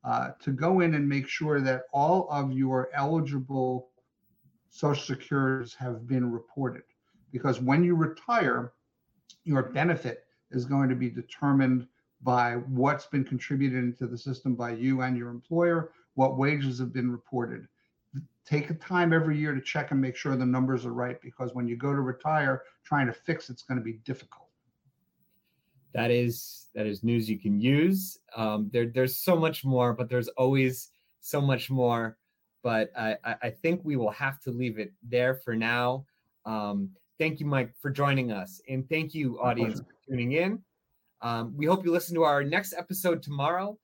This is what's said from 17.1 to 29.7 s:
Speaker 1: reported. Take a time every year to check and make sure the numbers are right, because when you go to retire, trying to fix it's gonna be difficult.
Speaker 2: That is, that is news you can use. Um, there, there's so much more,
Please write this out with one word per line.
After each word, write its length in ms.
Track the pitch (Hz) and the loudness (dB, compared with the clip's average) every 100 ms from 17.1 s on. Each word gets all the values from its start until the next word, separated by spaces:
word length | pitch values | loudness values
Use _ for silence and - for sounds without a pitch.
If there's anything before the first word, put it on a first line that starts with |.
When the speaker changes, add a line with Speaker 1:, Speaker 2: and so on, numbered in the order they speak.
Speaker 1:
reported. 560 | 120 _ 127 117 120 - _ _ _ _ 135 - _ - | -4 _ -4 -4 -8 -14 _ _ _ _ -14 -14 _ -4
Take 240 | 147 147 | -2 -2
a 40 | 160 | -8
time 380 | - 180 170 | -2 2 4
every 240 | 165 156 151 | 4 4 0
year 160 | 151 | 0
to 80 | 135 | -4
check 300 | 135 151 139 | -4 -4 0
and 100 | 135 | 0
make 140 | 131 123 | 0 -2
sure 200 | 143 131 | -4 0
the 100 | 127 | 2
numbers 400 | 127 131 131 123 | 2 2 0 -4
are 80 | |
right, 280 | 120 123 123 | -4 -6 -6
because 320 | 127 - 123 | -14 -8 -8
when 140 | 127 120 | -4 -4
you 80 | 120 | -2
go 180 | 139 | -2
to 80 | 139 | 0
retire, 640 | 131 127 151 156 139 131 - _ | -2 -4 0 0 2 -2 -4 _
trying 220 | - 147 127 | -2 0 0
to 60 | |
fix 360 | 113 - 165 - | -2 -4 -6 -6
it's 120 | 120 | -16
gonna 200 | - 127 | -6 -6
be 120 | 113 113 113 | -4 -10 -10
difficult. 420 | 135 - - _ _ _ _ _ _ _ _ _ _ _ _ _ _ _ | -10 -12 -20 _ _ _ _ _ _ _ _ _ _ _ _ _ _ _
Speaker 2:
That 180 | - 117 | -2 2
is, 560 | 120 120 117 - - - - | 2 2 -2 -10 -18 -14 -6
that 100 | 107 | -4
is 180 | 101 | -2
news 260 | 113 117 110 | 2 2 0
you 100 | 101 | -2
can 200 | 104 101 | 0 2
use. 600 | 120 143 170 190 190 - _ 113 | 4 6 4 2 -2 -12 _ -4
Um, 340 | 110 107 104 | -2 0 0
there, 140 | 120 117 | 0 0
there's 300 | 120 131 - | 2 0 2
so 180 | - 175 | 2 4
much 280 | 160 160 | 4 0
more, 300 | 135 | 0